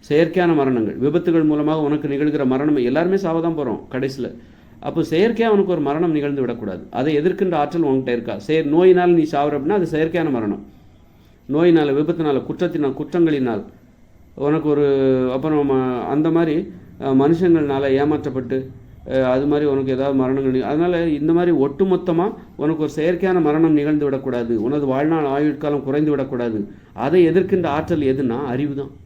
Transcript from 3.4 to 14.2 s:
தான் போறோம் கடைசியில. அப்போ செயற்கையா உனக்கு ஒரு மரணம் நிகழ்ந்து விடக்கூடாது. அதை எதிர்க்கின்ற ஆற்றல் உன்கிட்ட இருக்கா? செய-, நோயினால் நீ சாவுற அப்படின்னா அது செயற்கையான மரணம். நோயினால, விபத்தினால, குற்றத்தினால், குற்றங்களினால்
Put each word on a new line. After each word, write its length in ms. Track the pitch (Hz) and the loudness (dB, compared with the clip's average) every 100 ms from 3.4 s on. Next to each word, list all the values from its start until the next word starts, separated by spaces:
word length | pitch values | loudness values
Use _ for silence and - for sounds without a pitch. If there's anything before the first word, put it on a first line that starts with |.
தான் 160 | 165 160 | -2 -2
போறோம் 220 | 131 101 - | -4 -6 -8
கடைசியில. 380 | 131 135 135 117 - - - - - | -6 -6 -6 -10 -10 -20 -20 -20 -14
அப்போ 220 | - 165 | -8 -4
செயற்கையா 460 | 156 160 220 226 226 | -2 2 0 2 2
உனக்கு 240 | 208 190 | 2 2
ஒரு 100 | 175 | 0
மரணம் 300 | 143 147 175 | -2 -2 0
நிகழ்ந்து 300 | 151 143 139 | 0 -2 -2
விடக்கூடாது. 420 | 123 117 104 92 - | -4 -4 -8 -10 -8
அதை 300 | - 143 147 | -4 0 0
எதிர்க்கின்ற 340 | 160 185 190 | 0 0 -2
ஆற்றல் 300 | 165 147 170 | 0 -2 -2
உன்கிட்ட 260 | 151 135 131 | 0 0 0
இருக்கா? 280 | 120 113 101 | -4 -4 -10
செய-, 280 | - 156 147 | -2 -2 0
நோயினால் 440 | 156 185 180 180 | 4 6 6 6
நீ 160 | 170 151 | 4 2
சாவுற 240 | 147 147 147 | 0 0 0
அப்படின்னா 240 | 139 202 | 0 0
அது 80 | 165 | 0
செயற்கையான 400 | 156 160 175 170 | 0 0 0 -2
மரணம். 320 | 127 107 95 - - - - - - - - - | -2 -2 -6 -8 -20 -20 -20 -20 -20 -20 -20 -4
நோயினால, 440 | 139 175 165 147 | 2 4 4 4
விபத்தினால, 500 | 139 151 165 151 135 | 0 0 -2 0 0
குற்றத்தினால், 500 | - 123 175 170 143 | -2 -4 -2 -2 -4
குற்றங்களினால் 680 | 131 151 175 165 147 123 104 - - _ _ - - | -4 -4 0 2 2 0 -4 -8 -18 _ _ -20 -20